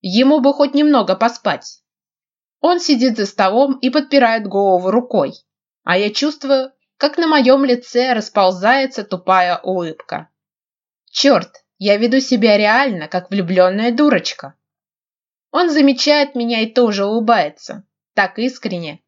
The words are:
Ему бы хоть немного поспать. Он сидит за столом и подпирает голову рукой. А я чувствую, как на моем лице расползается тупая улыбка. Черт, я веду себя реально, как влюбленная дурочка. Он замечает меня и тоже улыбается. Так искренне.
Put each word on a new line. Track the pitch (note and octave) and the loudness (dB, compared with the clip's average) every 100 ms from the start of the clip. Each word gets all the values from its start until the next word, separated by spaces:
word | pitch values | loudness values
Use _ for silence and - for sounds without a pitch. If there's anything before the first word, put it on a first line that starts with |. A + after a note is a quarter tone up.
Ему | G3 G3+ C4 D4+ | -2 2 4 4
бы | C4+ | 2
хоть | C#4+ C#4+ | 2 0
немного | C#4+ D4+ C#4 F#3+ F#3 | 2 2 2 0 -2
поспать. | A3+ A#3+ G#3 D3 - - _ _ _ _ _ _ _ _ | -2 -2 -6 -6 -10 -20 _ _ _ _ _ _ _ _
Он | D#4+ F4 | -2 -2
сидит | E4+ C4 B3+ A3 | 0 0 0 0
за | G3 | -6
столом | - F#3+ A3 C#4 C4+ | 0 0 2 0 0
и | B3 | 0
подпирает | D4+ D4 C#4 A#3 A3+ G3+ | -2 0 2 2 0 -4
голову | G3 G3 F3+ F#3 | -2 2 2 0
рукой. | A3 B3 G#3 C#3 - _ _ _ _ | -2 -2 -2 -2 -6 _ _ _ _
А | - F3+ | -2 -2
я | G#3 | 0
чувствую, | G#3 D4 D4 C4+ C4+ C4 _ _ _ | -2 -4 -4 -2 -2 -2 _ _ _
как | D4 D4+ | -4 -2
на | E4 | 0
моем | D4+ B3 C4+ C#4 | 2 4 2 2
лице | A#3+ A#3+ A#3+ B3+ | -2 -2 -4 -2
расползается | A3+ G#3+ - F#3 F3+ G3+ C4+ C4+ C4 | -2 -2 0 0 0 0 0 -2 -8
тупая | G3+ F3+ F3+ F#3 F3+ E3+ | -8 -8 0 2 2 -2
улыбка. | - F#3 E3+ - - - D#3+ _ _ _ _ _ _ _ _ | -4 -4 -6 -10 -12 -14 -14 _ _ _ _ _ _ _ _
Черт, | - C#4 G#3+ - _ _ _ | -2 2 2 -2 _ _ _
я | G3 G#3 | 0 0
веду | A3+ C4 | 2 0
себя | C4 B3 A3 G#3 | 0 0 2 2
реально, | G#3 A#3 C#4 F#3 D3+ | 2 0 0 -4 -6
как | F3+ F3+ | -8 -4
влюбленная | G3+ F3 F#3 F#3 G3 A#3 | -6 0 2 2 2 -2
дурочка. | A#3+ D4 G#3+ - - C#3 _ _ _ _ _ _ _ _ _ _ | 0 2 2 -4 -14 -20 _ _ _ _ _ _ _ _ _ _
Он | D4+ F4 | -2 0
замечает | D4+ C#4 C4+ D4 D4 C#4+ C4 | 4 2 2 0 2 0 -4
меня | A#3 A3+ | -4 -2
и | A3 | -2
тоже | A#3 A#3+ G3+ G3 | 0 0 0 -2
улыбается. | A3 A3+ A3 D3+ - - - _ _ _ | -2 2 2 0 -6 -18 -18 _ _ _
Так | - F#3+ G3+ | -4 -4 -2
искренне. | B3 B3+ G#3+ F3+ D#3+ D3+ | -6 -6 -8 -8 -10 -14